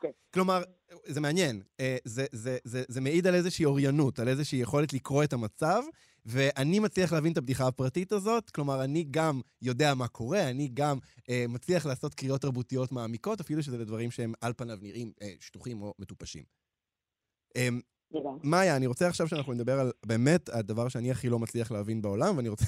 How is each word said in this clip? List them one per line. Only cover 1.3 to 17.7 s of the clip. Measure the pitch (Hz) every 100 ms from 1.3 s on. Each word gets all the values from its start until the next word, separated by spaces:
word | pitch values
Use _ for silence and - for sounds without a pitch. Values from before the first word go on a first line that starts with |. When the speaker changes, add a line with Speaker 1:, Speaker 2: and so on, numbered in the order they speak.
| 170 165 107 92 -
Speaker 2:
אה, | 131 127
זה, | 123 113 135
זה, | 113 120 127
זה, | 113 127 123
זה | 120
מעיד | 135 165 180
על |
איזושהי | 180 175 -
אוריינות, | 151 139 139 147 135 -
על | 120
איזושהי | 135 151 131
יכולת | 113 143 151
לקרוא | 135 - 139
את | 151
המצב, | 127 107 - 156 202 302 - _ _ 113
ואני | 123 135 139 139 202
מצליח | 214 - 175
להבין | 160 156
את | 156
הבדיחה | 127 127 127
הפרטית | 127 127 175 185
הזאת. | 208 196 233 -
כלומר, | - 143 135
אני | 135 156 151
גם | 139 160 135 - _
יודע | 123 123 147
מה | 135 120
קורה, | - 117 202 147
אני | 127 147
גם, | 120 147 135 - - -
אה, | 123 120
מצליח | 120 - 180 151
לעשות | 127 151
קריאות | - 131 135
תרבותיות | 143 123 120 131 127
מעמיקות, | 127 113 117 196 220
אפילו | - 151
שזה | 143 123
לדברים | 107 110 120
שהם | 117 113 113
על | 117 117
פניו | 120 104
נראים, | 101 113 117 -
אה, | 104 87
שטוחים | - 95 123 113
או | 104 101
מטופשים. | 95 95 - 80 65 _ _ _ _ _ _ _ _ _ _ -
אמ, | 123